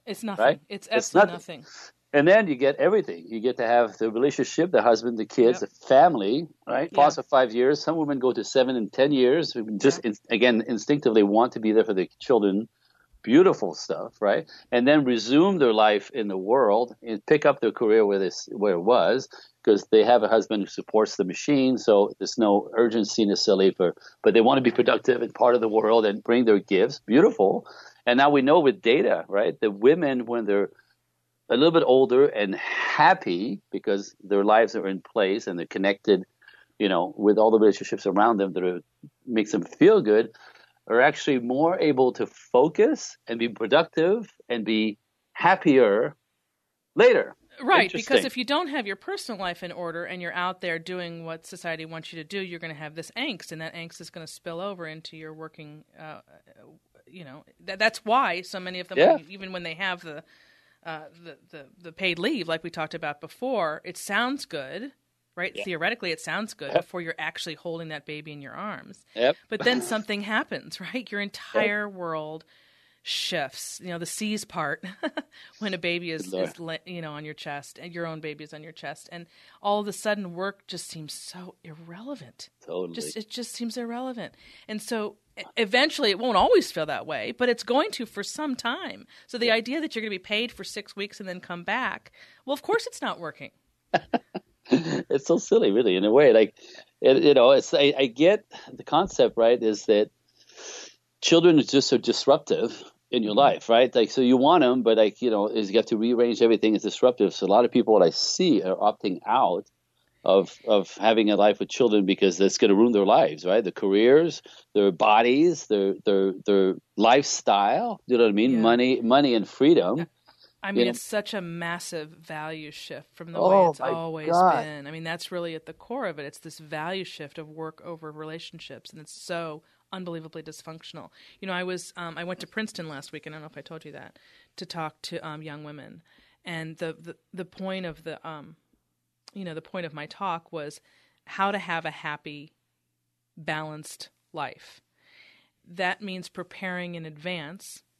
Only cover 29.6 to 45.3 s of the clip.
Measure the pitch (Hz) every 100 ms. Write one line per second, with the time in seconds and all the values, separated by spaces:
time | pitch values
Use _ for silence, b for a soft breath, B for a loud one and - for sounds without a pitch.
29.6 | 110 98 120 165 151 127 117 120 104 101
30.6 | 98 _ b b _ _ _ _ - 120
31.6 | 156 165 131 127 131 123 143 110 104 90
32.6 | - - - - 156 185 - 87 110 196
33.6 | _ - - 101 101 - 95 101 101 107
34.6 | 117 113 98 95 - - 98 104 104 90
35.6 | 82 107 98 101 - 95 95 _ b b
36.6 | b - 104 92 90 101 104 107 110 110
37.6 | 107 98 - 104 101 92 110 107 98 87
38.6 | 92 87 - _ - _ - 113 107 -
39.6 | - - 175 214 113 107 117 - b b
40.6 | b b - 113 135 147 - 131 117 127
41.6 | 165 180 156 131 131 120 104 - - 123
42.6 | 143 165 220 302 - - - 117 117 104
43.6 | 110 139 165 - 165 220 208 _ - 165
44.6 | 110 110 107 101 _ _ _